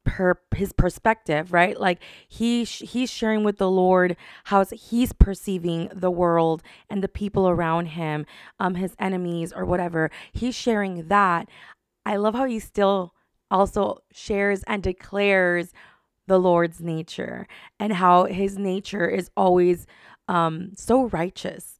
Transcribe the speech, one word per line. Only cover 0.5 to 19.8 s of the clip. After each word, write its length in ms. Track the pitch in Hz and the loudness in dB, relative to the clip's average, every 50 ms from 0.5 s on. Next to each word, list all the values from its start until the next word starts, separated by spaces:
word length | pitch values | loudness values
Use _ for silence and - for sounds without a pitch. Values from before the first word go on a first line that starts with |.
| - | -4
his 160 | 165 196 185 | -4 -4 0
perspective, 800 | - - 185 175 - - - 220 220 - _ - 151 151 165 180 | 2 2 2 2 0 0 0 0 0 0 _ -2 -2 -2 -2 0
right? 260 | 180 170 175 202 208 - | 2 4 4 2 2 0
Like, 200 | 202 185 175 - - - - - - | -2 -2 -2 -2 -6 -16 -20 -20 -20
he 380 | _ - - 226 233 240 240 226 | _ -6 -4 -2 0 0 0 -2
sh-, 180 | - - - - 170 | -4 -8 -12 -12 -8
he's 200 | - 240 254 233 | -4 -4 -4 -4
sharing 360 | - - 226 220 220 214 214 | -4 -4 -2 0 0 2 0
with 140 | 208 202 - | 0 0 0
the 120 | 196 185 | 0 2
Lord 460 | 190 185 185 185 185 180 180 180 170 - - - - - - | 2 4 4 4 4 4 4 2 -2 -6 -12 -20 -20 -20 -4
how 200 | - 202 196 196 | 0 2 2 2
he's 480 | - - - - - 233 233 254 - | 0 -4 -12 -10 -4 -2 -2 0 0
perceiving 800 | - - - 196 190 - - 208 190 175 170 175 170 165 165 - - | 4 6 6 6 4 0 -6 -6 -4 -4 -4 -4 -4 -4 -6 -8 -6
the 160 | 185 185 185 | -4 -2 -2
world 500 | 175 175 180 170 170 165 165 160 160 160 - - - - _ - | 0 2 2 2 4 2 2 2 0 -4 -6 -14 -20 -20 _ -10
and 160 | 208 196 190 | -6 -6 -6
the 40 | - | -6
people 400 | - - 208 196 - 202 190 180 | -6 -8 -8 -4 0 0 2 2
around 380 | 175 170 170 160 165 170 175 | 2 0 0 -2 -2 -2 -2
him, 400 | 160 151 175 160 156 151 151 147 - - - - - - - | -4 -8 -8 -6 -6 -6 -6 -8 -10 -16 -20 -20 -16 -8 -4
um, 160 | 190 180 180 | -4 -4 -2
his 220 | 180 190 185 - - | -4 -6 -6 -6 -6
enemies 540 | 208 190 190 180 180 175 170 170 165 175 | -4 -4 -4 -4 -4 -4 -4 -4 -6 -6
or 120 | - 185 185 | -8 -6 -4
whatever. 460 | 175 180 180 180 175 170 160 160 156 - - - - | -2 -2 -2 -2 -2 -2 -2 -2 -2 -4 -10 -16 -14
He's 240 | - - 226 254 240 | -8 -6 -6 -6 -6
sharing 500 | - - 240 220 208 202 190 180 170 160 | -4 -2 0 0 0 0 -2 -4 -8 -2
that. 420 | 165 202 208 202 185 170 170 208 - - - - - - _ _ _ _ _ - | 0 2 4 4 2 2 -2 -4 -8 -14 -20 -20 -20 -20 _ _ _ _ _ -6
I 120 | - 208 | -4 -2
love 180 | 202 208 220 220 | 0 0 0 0
how 100 | 247 269 | 0 -2
he 140 | 262 233 220 | -2 -2 -6
still 560 | - - - 208 202 196 202 190 175 170 _ _ _ _ _ _ _ - | -8 -6 0 2 2 4 2 2 -2 -6 _ _ _ _ _ _ _ 0
also 520 | - 185 202 196 - 214 190 - - - _ _ | 2 2 2 2 0 -2 -2 -2 -4 -8 _ _
shares 520 | _ - - - 208 196 202 202 196 190 - | _ -12 -6 -4 -2 0 0 0 0 -2 -4
and 160 | - 214 202 | -6 -6 -4
declares 920 | 170 190 185 - - - 196 202 202 202 196 190 180 175 175 175 170 - _ - - - _ _ _ _ _ _ _ | -4 -4 -6 -6 -10 -6 -2 0 2 4 4 4 4 2 2 0 -2 -6 _ -20 -20 -20 _ _ _ _ _ _ _
the 120 | - 190 185 | 2 2 4
Lord's 420 | 180 180 175 170 170 170 170 175 | 4 4 4 4 2 0 -2 -6
nature 640 | 170 170 160 160 165 - - - - - - - - - - - - - _ - | -8 -6 -6 -6 -8 -8 -10 -10 -10 -10 -10 -12 -14 -16 -20 -20 -20 -18 _ -6
and 140 | 208 214 | -4 -4
how 320 | 202 180 185 180 180 180 185 | 0 2 4 6 6 6 4
his 320 | - 190 185 196 196 196 | 2 0 -2 -4 -4 -4
nature 500 | 196 202 190 185 202 - - 208 196 170 | -4 -4 -4 -4 -4 -6 -6 -4 -4 -2
is 240 | - 190 190 180 - _ | -2 -2 -4 -6 -4 _
always, 500 | - 190 185 180 180 175 180 175 175 | 0 2 4 4 4 4 4 2 0